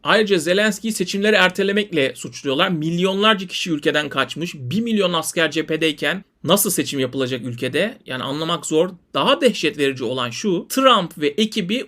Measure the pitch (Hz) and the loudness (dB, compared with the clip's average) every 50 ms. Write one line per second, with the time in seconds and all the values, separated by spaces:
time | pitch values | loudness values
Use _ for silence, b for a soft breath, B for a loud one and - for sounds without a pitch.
0 | _ 143 180 220 220 202 202 175 143 165 180 196 214 220 208 - - 226 220 - | _ 4 4 4 4 4 2 2 2 2 2 2 2 2 0 -2 -4 -4 -2 -2
1 | 185 180 - 196 202 214 214 185 185 180 180 - 196 196 202 208 202 208 175 151 | -4 -2 -2 0 2 4 4 6 4 4 2 0 -2 0 0 0 -2 0 0 0
2 | 135 131 - - - 135 120 - - 139 131 143 180 196 185 156 151 165 170 170 | 0 0 -2 -6 -12 -12 -12 -6 -4 -2 0 0 2 0 0 -2 -2 -2 0 0
3 | 180 190 196 196 208 220 220 190 190 175 - - - 185 160 147 - 156 143 151 | 0 0 0 2 4 4 4 2 -2 -8 -6 -6 -4 -2 -4 0 0 0 0 0
4 | 151 143 - 139 131 127 - 147 160 175 - 151 127 123 143 214 233 233 226 208 | -2 -2 -2 -2 -2 -2 -4 -8 -8 -8 -8 -10 -8 -4 -2 -2 0 0 0 2
5 | 196 175 175 165 160 - - 175 165 156 143 160 151 - 160 156 160 160 147 - | 2 2 0 -2 -2 -2 0 0 0 0 0 -2 -2 -2 -2 0 0 -2 -2 -2
6 | 151 147 165 196 - _ _ _ - 143 180 202 - 208 - - 143 - 139 139 | -4 -4 -4 -4 -8 _ _ _ 0 2 2 2 2 0 0 -2 -2 -2 -2 -2
7 | 131 123 127 135 131 123 131 123 - 127 120 120 127 127 123 143 185 220 269 - | -2 -2 -2 -2 -2 -2 -2 -6 -6 -8 -6 -4 -6 -2 0 0 -2 -2 -4 -10
8 | _ - 127 127 - 131 139 151 160 165 170 170 - - 156 156 175 185 190 - | _ -10 -8 -8 -6 -6 -4 -4 -2 -2 -4 -4 -4 0 2 2 2 2 -2 -12
9 | _ _ _ 139 147 208 277 349 311 247 - - - 151 139 143 143 135 135 127 | _ _ _ 0 2 2 2 4 4 2 2 2 -2 -2 0 2 0 0 0 -2
10 | 131 113 127 127 123 120 120 - - 214 180 175 - - - 269 269 262 240 208 | -4 -4 -2 -2 -4 -4 -6 -4 -2 0 0 0 -2 -2 -2 4 6 6 6 6
11 | 180 165 - - 147 143 147 - 220 214 - 226 185 170 214 254 - | 2 -2 -6 -2 -2 -2 2 2 0 0 0 -4 -2 -2 -4 -4 -4